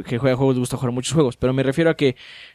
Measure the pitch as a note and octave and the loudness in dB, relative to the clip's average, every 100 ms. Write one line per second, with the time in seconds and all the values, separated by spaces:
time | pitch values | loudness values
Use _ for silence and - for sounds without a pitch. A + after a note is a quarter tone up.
0 | - A#2+ C3+ B2+ C3+ B2+ B2 - B2+ B2 | -4 -2 0 2 2 2 -2 -4 -4 -4
1 | B2+ D#3+ C3 - B2+ C3 C3 C3+ E3 D#3+ | -2 0 0 0 -2 0 0 0 0 2
2 | C#3 - - - - | 0 0 -12 -20 -20